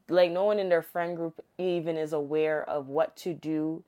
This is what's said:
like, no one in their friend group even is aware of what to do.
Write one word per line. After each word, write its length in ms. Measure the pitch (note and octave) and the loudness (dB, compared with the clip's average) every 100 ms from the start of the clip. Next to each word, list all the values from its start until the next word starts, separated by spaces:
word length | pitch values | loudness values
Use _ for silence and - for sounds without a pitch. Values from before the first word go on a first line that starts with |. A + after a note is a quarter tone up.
| - | 0
like, 240 | F3 F3+ | 4 4
no 120 | F3 | 4
one 140 | G#3 G#3+ | 2 2
in 100 | F#3 | 2
their 140 | E3+ | 2
friend 340 | D#3+ F3 E3+ E3+ | 0 -4 -4 -4
group 260 | E3 - - - | -6 -8 -16 -4
even 380 | F#3 F3 D#3+ D#3+ | -2 0 -2 -2
is 160 | D#3 | -2
aware 560 | D#3 C#3+ D#3 D#3 D3+ - | -2 0 0 2 0 -2
of 200 | D3 C3+ | -4 -2
what 280 | C#3+ - - | 0 -2 -2
to 160 | F#3 | -8
do. 500 | D3+ D3+ D#3 D#3 D#3+ | -6 -4 -2 -2 -4